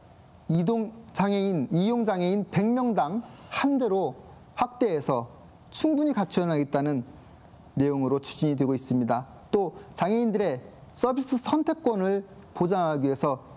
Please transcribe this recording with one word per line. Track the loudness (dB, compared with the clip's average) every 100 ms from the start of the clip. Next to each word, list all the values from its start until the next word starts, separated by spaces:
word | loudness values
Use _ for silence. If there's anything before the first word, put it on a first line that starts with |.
| -20 -20 -20 -10 -2
이동 | 0 2 0 -2 -8 -8
장애인, | -2 0 0 0 0 0
이용 | 0 2 0 0
장애인 | 0 0 0 -2
백 | 0 0
명당 | 2 0 0 0 -2 -8 -14 -10
한 | -2 0 2
대로 | 2 0 -2 -6 -16 -20 -10
확대해서 | -4 -2 0 0 0 0 0 -2 -12 -20 -20 -12
충분히 | -2 2 2 2
갖춰야겠다는 | 0 0 0 2 0 0 0 0 -2 -4 -14 -20 -20 -20 -20 -8
내용으로 | 0 0 2 0 0
추진이 | -2 -2 0 2
되고 | 0
있습니다. | 0 0 0 2 0 -4 -16 -2
또 | 0 0 -6 -12
장애인들의 | -2 0 2 2 0 0 -4 -8 -20 -20
서비스 | -2 0 0 -2 -2
선택권을 | 0 0 0 -2 0 0 0 0 -4 -16 -8
보장하기 | -2 2 2 2 2 0
위해서 | 2 0 -2 -6